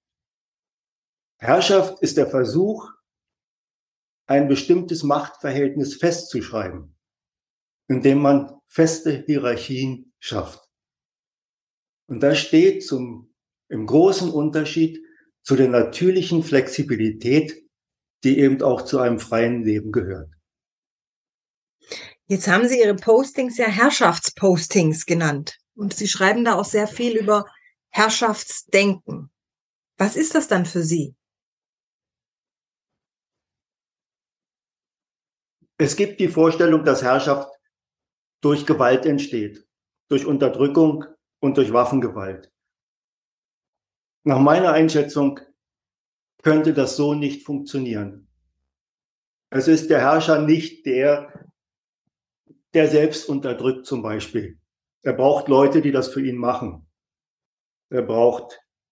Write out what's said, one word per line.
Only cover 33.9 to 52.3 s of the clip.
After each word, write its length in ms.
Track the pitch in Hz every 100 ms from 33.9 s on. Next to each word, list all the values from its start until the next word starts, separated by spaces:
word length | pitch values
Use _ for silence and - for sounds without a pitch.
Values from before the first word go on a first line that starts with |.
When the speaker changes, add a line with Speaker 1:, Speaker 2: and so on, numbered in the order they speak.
| _ _ _ _ _ _ _ _ _ _ _ _ _ _ _ _ _ _ -
Speaker 1:
Es 180 | 147 -
gibt 240 | 202 -
die 80 | 180
Vorstellung, 560 | 170 160 160 170 156
dass 180 | 147 127
Herrschaft 480 | 123 135 147 139 - - _ _ _ _ _ _ _ _
durch 240 | 147 147 143
Gewalt 400 | 143 123 127 156
entsteht, 600 | 139 - 120 104 104 _ _ _ _ -
durch 180 | 139 139
Unterdrückung 760 | 139 139 120 143 143 156 147 - _ _ _
und 160 | 139 135
durch 160 | 120
Waffengewalt. 800 | 117 123 139 120 101 95 92 - _ _ _ _ _ _ _ _ _ _ _ _ _ _ _ _ _
Nach 140 | 147 131
meiner 340 | 143 165 185
Einschätzung 680 | 156 160 156 143 147 139 139 - _ _ _ _ _ _ _ _ _
könnte 320 | 160 156 156
das 200 | 143 127
so 200 | - 147
nicht 320 | 147 143 143 -
funktionieren. 840 | 143 143 139 127 107 101 101 _ _ _ _ _ _ _ _ _ _ _ _ _
Es 160 | 135 135
ist 220 | 160 -
der 120 | 147
Herrscher 420 | 131 156 156 151
nicht 420 | 151 160 - -
der, 480 | - 127 143 147 147 - - _ _ _ _ _ _ _ _